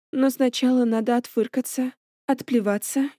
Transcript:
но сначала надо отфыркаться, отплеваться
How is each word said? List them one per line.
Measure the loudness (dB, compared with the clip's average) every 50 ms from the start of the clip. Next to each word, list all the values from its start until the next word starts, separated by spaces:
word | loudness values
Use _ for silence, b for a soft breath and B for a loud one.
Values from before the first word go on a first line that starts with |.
| _ _
но | -2 0 2 2
сначала | 2 2 0 0 0 2 2 2 4 4 2
надо | 2 0 0 0 0 0
отфыркаться, | 0 0 -2 -2 -2 -2 -2 -2 -4 -4 -4 -4 -4 -4 -4 -6 _ _ _ _ _ _ -4
отплеваться | -4 -2 -2 0 0 0 2 0 -2 -2 -4 -4 -2 -2 -2 -2 -4